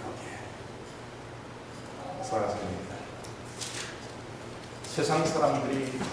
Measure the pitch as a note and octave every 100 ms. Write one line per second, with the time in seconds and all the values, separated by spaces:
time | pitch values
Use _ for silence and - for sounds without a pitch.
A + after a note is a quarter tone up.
0 | - - - - - - - - - -
1 | - - - - - - - - - -
2 | F3+ F3+ - F#3 - - - F#2 - -
3 | - - - - - - - - - -
4 | - - - - - - - - - -
5 | - D#3+ D#3+ D#3+ C#3 C3+ B2+ C3+ C3 C3
6 | -